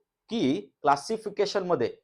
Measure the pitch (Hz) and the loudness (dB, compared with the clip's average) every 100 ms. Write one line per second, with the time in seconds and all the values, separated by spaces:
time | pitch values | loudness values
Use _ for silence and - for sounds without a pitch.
0 | _ _ _ 226 135 190 - _ 143 143 | _ _ _ -2 0 0 -6 _ 2 2
1 | - 220 214 - 196 202 180 156 110 - | 0 -6 -4 -2 -2 0 0 0 0 -4